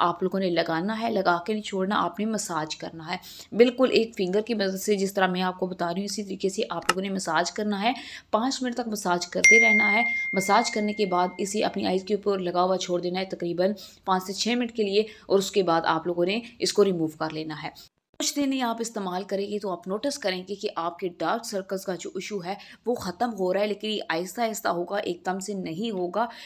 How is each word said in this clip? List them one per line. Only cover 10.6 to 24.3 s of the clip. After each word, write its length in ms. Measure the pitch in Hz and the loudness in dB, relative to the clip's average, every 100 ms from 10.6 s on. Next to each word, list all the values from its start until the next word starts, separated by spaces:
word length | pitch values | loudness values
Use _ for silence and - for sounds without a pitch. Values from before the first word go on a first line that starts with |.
| 233 | 4
करने 220 | 220 208 | 0 -2
के 140 | 208 196 | 0 2
बाद 280 | 180 185 - | 2 2 0
इसे 220 | 196 208 | -4 0
अपनी 220 | - 196 202 | 0 0 0
आइज़ 180 | 185 | 0
के 100 | 190 | 0
ऊपर 260 | 202 202 196 | 0 0 0
लगा 180 | 175 180 | 0 2
हुआ 140 | 185 185 | 2 2
छोड़ 220 | 180 175 | 0 0
देना 160 | 175 180 | 0 -2
है 60 | 190 | -4
तकरीबन 480 | - 175 170 190 208 - - - | -4 -4 2 2 2 -8 -10 0
पाँच 160 | 185 | 2
से 100 | 185 | 0
छः 220 | 196 220 240 | -4 0 0
मिनट 140 | 233 | 0
के 120 | - | 0
लिए 220 | 208 202 214 - - | 2 2 0 -4 2
और 100 | 196 | 2
उसके 240 | 190 208 | 4 2
बाद 200 | 175 165 165 | 4 4 4
आप 200 | 160 175 | 0 0
लोगों 200 | 175 175 | 0 2
ने 160 | 220 233 - | 2 -4 -4
इसको 220 | - - | 0 4
रिमूव 280 | 196 175 160 - | 4 4 -2 -2
कर 120 | 160 | -6
लेना 220 | 156 156 151 | -4 -8 -8
है। 160 | 160 - - _ _ - | -10 -12 -20 _ _ -4
कुछ 140 | 302 | -2
दिन 180 | 285 277 | 0 0
ही 80 | 262 | 2
आप 180 | 240 233 | 0 -2
इस्तेमाल 440 | 226 220 190 180 | -4 -4 -2 -2
करेंगे 340 | 202 196 202 208 | -2 -2 -2 -4
तो 100 | 202 | -4
आप 180 | 175 185 | -6 -4
नोटिस 280 | 202 285 277 | -2 -2 -2
करेंगे 360 | 196 185 185 | -2 -4 -6
कि 140 | 202 208 - | -6 -6 -2
आपके 300 | 170 170 185 - | -4 -4 -6 -2
डार्क 240 | 165 226 | -2 -2
सर्कल्स 400 | 233 196 190 190 | -2 -6 -4 -6
का 100 | 196 | -4
जो 180 | 175 - 190 | -6 -6 -8
इशू 200 | - 202 | -6 -6
है 160 | 170 202 - - 220 | -6 -8 -10 -10 -4
वो 80 | 240 | -2
ख़त्म 320 | 190 - 240 | -4 -2 -2
हो 200 | 202 185 | 0 0
रहा 100 | 185 | 2
है, 60 | 214 | 0
लेकिन 220 | 202 214 | -2 -2
ये 100 | 208 | -4
आहिस्ता 400 | - 165 185 | -2 -2 -2